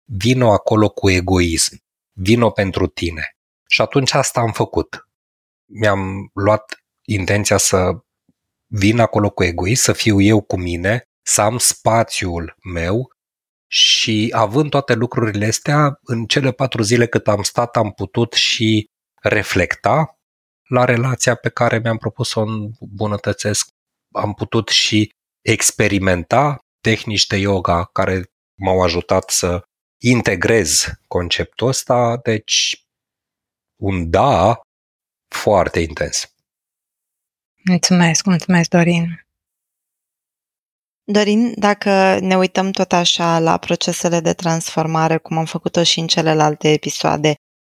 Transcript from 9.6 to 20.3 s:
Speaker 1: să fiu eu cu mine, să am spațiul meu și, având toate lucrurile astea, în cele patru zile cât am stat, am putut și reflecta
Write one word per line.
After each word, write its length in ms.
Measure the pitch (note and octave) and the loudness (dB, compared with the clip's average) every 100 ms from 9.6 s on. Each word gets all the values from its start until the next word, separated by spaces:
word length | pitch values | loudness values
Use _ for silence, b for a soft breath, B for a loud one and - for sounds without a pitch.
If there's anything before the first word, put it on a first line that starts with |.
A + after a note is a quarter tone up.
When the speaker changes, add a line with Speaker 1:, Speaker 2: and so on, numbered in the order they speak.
| F2+ C3 | -2 0
Speaker 1:
să 100 | - | 0
fiu 280 | - A2+ G2 | 0 2 4
eu 200 | G2+ A2 | 4 4
cu 140 | - F#2 | 0 -6
mine, 460 | F2+ E2+ F#2 A#2+ - _ | -4 -4 -2 -4 -6 _
să 180 | - - | -4 0
am 180 | G#2+ A#2+ | 0 0
spațiul 1000 | - - A#2+ A2+ - - F#2+ E2+ D#2 _ F#2 | -2 0 0 2 0 -4 -6 -6 -8 _ -10
meu 380 | E2+ E2+ G#2+ C3+ _ _ _ _ _ _ | -6 -2 -4 -6 _ _ _ _ _ _
și, 640 | - - - - G#2+ A2+ A2+ | 0 2 2 0 0 0 0
având 340 | G#2+ B2 D3+ | 0 0 0
toate 220 | C#3+ - | -2 0
lucrurile 520 | A#2 A#2+ - A2+ G2+ G#2+ | -2 0 -2 -2 0 -2
astea, 520 | - - D3 D3 C3+ | -2 -2 0 0 -2
în 240 | - A#2 A2 | -6 -6 -2
cele 260 | C#3+ C3+ | 0 0
patru 300 | - C3 - | -2 -4 -2
zile 240 | G#2 A#2+ A#2+ | 0 2 2
cât 220 | A2+ - | 0 0
am 140 | G#2 | -2
stat, 340 | G2+ - A#2+ A#2 | -2 -2 -2 -2
am 160 | G#2 | -2
putut 400 | - F#2+ - A#2 | -4 -6 -2 -2
și 540 | - - - A2 A2 G#2+ _ _ _ | 0 -2 0 0 0 -2 _ _ _
reflecta 920 | G#2+ G#2 F#2 G2 F2 - G2 C3+ D#3 _ _ | 0 0 0 -2 -2 0 0 2 0 _ _